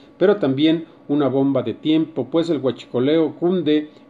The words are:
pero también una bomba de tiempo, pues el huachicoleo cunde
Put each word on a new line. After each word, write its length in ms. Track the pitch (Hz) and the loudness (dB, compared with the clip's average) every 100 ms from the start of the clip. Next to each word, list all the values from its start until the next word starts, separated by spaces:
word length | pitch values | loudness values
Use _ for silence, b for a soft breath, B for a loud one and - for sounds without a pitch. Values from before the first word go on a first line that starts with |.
| B - | B 0
pero 180 | 185 202 | 2 2
también 480 | 135 135 156 165 165 B - | 0 2 2 0 -4 B -4
una 220 | 147 139 | 0 0
bomba 340 | 135 139 131 | 2 0 0
de 120 | 117 | -2
tiempo, 540 | 104 147 160 156 143 131 | -4 0 0 0 -4 -4
pues 200 | 160 165 | -2 -2
el 80 | 147 | -2
huachicoleo 800 | 127 120 - 123 131 165 151 - | -2 -4 -6 -2 0 0 0 -2
cunde 540 | 175 185 151 151 151 B | -2 0 0 0 -2 B